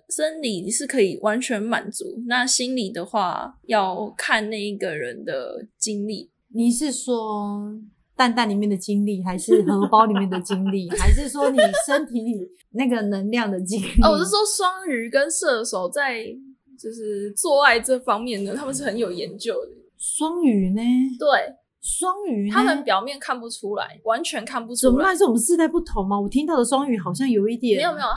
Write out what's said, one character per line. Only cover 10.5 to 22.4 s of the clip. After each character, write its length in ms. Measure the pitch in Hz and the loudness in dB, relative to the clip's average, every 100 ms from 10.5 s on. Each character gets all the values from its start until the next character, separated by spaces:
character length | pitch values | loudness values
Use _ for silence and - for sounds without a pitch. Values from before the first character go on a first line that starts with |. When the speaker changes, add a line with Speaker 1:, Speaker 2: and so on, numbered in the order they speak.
| 190 196 | -2 0
Speaker 2:
历， 200 | 196 175 | -2 -2
Speaker 1:
<laughs> 80 | - | 2
Speaker 2:
还 100 | - | 6
是 200 | - 285 | 6 4
说 200 | 285 285 | 0 2
你 80 | - 622 587 659 | 4 4 2 0
身 180 | 554 294 | 0 0
体 160 | 240 | -4
里 240 | 226 208 180 - _ | -2 -4 -8 -16 _
那 180 | 214 262 | -2 0
个 120 | 233 | 0
能 280 | 202 196 202 | 0 -2 -2
量 180 | 240 214 | -2 -2
的 100 | 185 | -2
经 200 | 185 214 | -4 -4
历？ 200 | 190 - | 2 4
Speaker 1:
哦， 80 | 320 | 6
我 60 | 302 | 4
是 60 | 370 | 2
说 140 | 415 415 | 2 0
双 400 | - 370 370 370 | 0 -2 -2 -4
鱼 220 | 240 233 | -4 0
跟 220 | 269 294 | 0 0
射 320 | - 339 233 | 0 0 0
手 240 | 233 196 180 | -2 -4 -4
在， 360 | 294 277 233 226 247 269 262 _ 262 | -2 -2 -4 -8 -14 -20 -20 _ -16
就 140 | 220 | -14
是 400 | 226 214 202 208 | -10 -8 -6 -4
做 320 | 202 339 285 | -2 2 6
爱 160 | 285 233 | 6 6
这 180 | 254 247 | 2 0
方 220 | 254 214 | 0 -2
面 220 | 247 208 | -2 -4
呢， 100 | 196 | -4
他 120 | 202 269 | -6 -6
们 100 | 160 | -6
是 80 | |
很 140 | 277 214 | -4 -2
有 160 | 202 | -4
研 240 | 180 160 196 | -4 -8 -8
究 160 | 233 185 - | -6 -6 -8
的。 60 | - _ - | -14 _ -10
Speaker 2:
双 460 | - - 311 349 | -8 -4 -2 2
鱼 280 | 302 208 185 | 4 4 2
呢？ 100 | 208 233 254 262 240 | 2 2 2 2 0
Speaker 1:
对。 380 | 302 220 - - _ _ - | 2 2 0 -10 _ _ -6
Speaker 2:
双 400 | - 370 392 403 | -2 -2 -2 -4
鱼 220 | 214 | -2